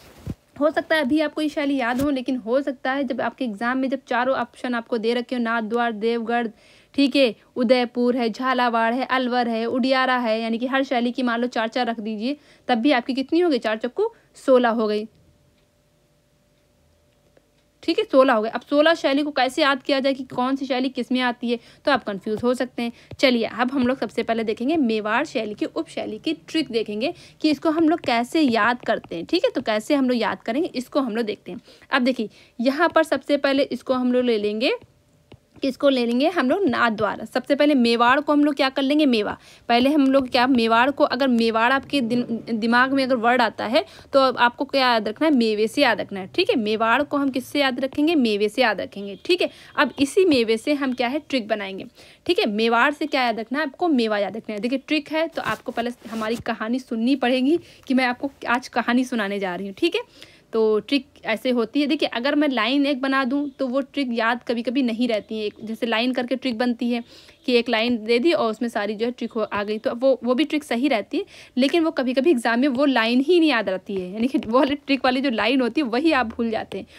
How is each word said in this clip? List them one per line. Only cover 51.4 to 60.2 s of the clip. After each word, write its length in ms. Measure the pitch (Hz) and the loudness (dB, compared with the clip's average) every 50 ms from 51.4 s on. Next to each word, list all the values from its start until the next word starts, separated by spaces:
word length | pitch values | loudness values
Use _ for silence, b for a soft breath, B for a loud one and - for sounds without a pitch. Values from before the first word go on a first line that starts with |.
| 208 214 | -2 -2
बनाएंगे। 380 | 220 214 202 196 190 185 - - _ B B B B B B | -4 -4 -6 -8 -10 -12 -14 -16 _ B B B B B B
ठीक 140 | - 349 - | -2 0 0
है, 60 | 415 | 0
मेवाड़ 480 | 247 202 208 220 233 233 233 240 294 294 | -2 0 0 0 2 2 4 2 2 0
से 120 | - 330 | -2 -6
क्या 180 | 294 - 277 254 | -4 -2 0 0
याद 160 | 240 226 214 | 0 -2 -4
रखना 200 | 220 - 254 285 | -6 -6 -4 -4
है 60 | 311 | -4
आपको? 220 | 285 - - 359 349 | -4 -4 -2 0 0
मेवा 300 | 302 247 226 220 214 208 | 2 2 2 0 0 -2
याद 200 | 202 190 190 226 | -2 -4 -6 -10
रखना 160 | - - 214 | -10 -10 -8
है। 80 | 208 | -6
देखिए, 180 | 196 247 262 262 - - | -4 -4 -4 -4 -4 -2
ट्रिक 240 | 302 311 294 - | -4 -2 -2 -2
है 160 | 294 311 320 320 | -4 -2 -2 -4
तो 140 | - - | -4 -6
आपको 300 | - 226 220 208 - - | -6 -6 -6 -6 -8 -10
पहले 200 | 240 - 233 240 247 _ - 220 | -6 -6 -4 -6 -6 _ -14 -12
हमारी 260 | 208 226 220 220 233 | -8 -6 -4 -4 -6
कहानी 440 | 226 - - 233 226 226 220 240 262 | -6 -4 -6 -6 -6 -4 -4 -4 -4
सुननी 360 | 254 - 247 226 226 247 285 | -6 -6 -6 -2 0 0 0
पड़ेगी 440 | 269 - 240 262 254 254 269 330 339 B B B B B - | 0 0 0 0 2 2 2 0 0 B B B B B -2
कि 60 | 262 | 0
मैं 120 | 247 262 | 0 2
आपको 260 | 247 247 - - 277 - - - - | 0 -2 -4 -6 -10 -8 -8 -4 -2
आज 200 | 233 254 262 - | -2 -2 -2 -4
कहानी 360 | - 247 233 - 240 247 254 | -4 -4 -2 0 0 0 0
सुनाने 360 | 247 254 226 208 196 202 202 | 0 -2 -4 -4 -4 -4 -4
जा 160 | 190 185 175 | -4 -4 -4
रही 120 | 175 196 202 | -6 -8 -10
हूँ। 80 | 196 - | -6 -2
ठीक 180 | - 339 - | -2 -2 0
है, 60 | 480 480 B B B | -2 -6 B B B